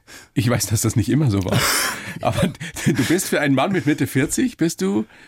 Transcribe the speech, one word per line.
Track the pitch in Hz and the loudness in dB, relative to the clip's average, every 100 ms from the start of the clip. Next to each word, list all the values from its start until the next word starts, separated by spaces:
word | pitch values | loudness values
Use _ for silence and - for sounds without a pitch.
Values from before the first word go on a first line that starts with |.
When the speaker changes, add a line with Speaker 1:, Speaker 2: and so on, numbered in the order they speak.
| - - - | -20 -20 -8
Speaker 1:
Ich | - 113 | -2 0
weiß, | 120 - | 0 0
dass | 110 | 0
das | 110 110 | 0 0
nicht | 98 | 2
immer | 143 143 | 2 2
so | 98 90 | 2 0
war. | - - - - | 0 0 0 -2
Speaker 2:
<laughs> | - - - | -6 -10 -4
Speaker 1:
Aber | - - 180 - - - - | -2 0 -2 -4 -12 -4 0
du | 135 117 | 0 2
bist | 175 - | 0 0
für | 165 | 0
einen | 147 | 2
Mann | 131 160 | 2 2
mit | 185 143 | 0 0
Mitte | 156 151 | 0 0
vierzig, | 139 147 - 254 - | 0 0 0 -2 0
bist | 165 - | -2 0
du | 190 208 220 - | -2 0 -4 -10